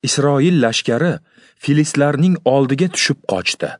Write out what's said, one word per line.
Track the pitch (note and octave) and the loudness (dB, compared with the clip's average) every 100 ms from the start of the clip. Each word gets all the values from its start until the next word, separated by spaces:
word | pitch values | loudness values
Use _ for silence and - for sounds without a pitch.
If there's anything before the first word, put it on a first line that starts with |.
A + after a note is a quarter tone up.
Isroil | - - C#3+ C#3+ E3 F3 | -4 0 2 2 2 2
lashkari | A#2 A2 - A#2 E3+ G2+ _ _ _ _ | 0 -2 -2 0 0 -4 _ _ _ _
filistlarning | - D3 D3+ D3 C#3+ C#3+ F3+ F3 | 0 0 0 0 0 2 0 2
oldiga | - C#3 C3+ C3+ F3+ | 2 2 2 0 -2
tushib | - - C#3 | -2 -4 -4
qochdi. | - F#2+ F2 - - | -4 -4 -4 -6 -8